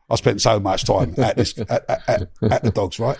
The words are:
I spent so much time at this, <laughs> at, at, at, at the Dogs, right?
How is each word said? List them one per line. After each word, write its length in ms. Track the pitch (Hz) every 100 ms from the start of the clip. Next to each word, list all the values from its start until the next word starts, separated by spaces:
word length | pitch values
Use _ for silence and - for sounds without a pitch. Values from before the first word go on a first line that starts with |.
| -
I 60 | 113
spent 260 | 127 104
so 180 | 117 107
much 260 | 98 - -
time 300 | 98 85 107
at 200 | 120 123
this, 200 | - -
<laughs> 120 | 107
at, 200 | 117 -
at, 200 | 127 -
at, 200 | 107 95 -
at 220 | 107 123
the 80 | 117
Dogs, 280 | 107 95 -
right? 180 | 117